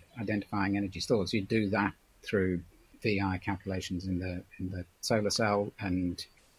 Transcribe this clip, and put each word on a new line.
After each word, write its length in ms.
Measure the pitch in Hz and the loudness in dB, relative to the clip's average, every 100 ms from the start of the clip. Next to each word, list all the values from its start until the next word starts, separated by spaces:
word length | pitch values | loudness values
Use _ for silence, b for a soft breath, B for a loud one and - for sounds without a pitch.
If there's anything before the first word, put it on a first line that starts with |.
| - - | -4 -8
identifying 580 | 101 107 - 104 98 101 | -2 0 0 0 2 0
energy 240 | 101 90 | 0 -4
stores. 320 | - 117 90 | 0 2 2
You'd 160 | 113 98 | -2 0
do 200 | 113 104 | 0 2
that 220 | 101 101 - _ _ | 2 2 0 _ _
through 380 | - 104 92 90 - - - - | -2 2 2 0 -4 -18 -20 -6
V 160 | 120 101 | 0 2
I 180 | 98 92 | 2 0
calculations 720 | - 95 - 92 - 90 95 | -2 -4 -2 -4 -4 -4 -2
in 120 | 90 | -2
the, 220 | 92 90 - - | -2 -6 -10 -10
in 120 | 92 | -8
the 140 | 92 85 _ | -6 -10 _
solar 280 | - 113 104 | 0 0 2
cell 420 | - 110 104 104 - | 2 2 2 0 -2
and 460 | 101 90 90 87 - _ _ | -2 0 0 -2 -8 _ _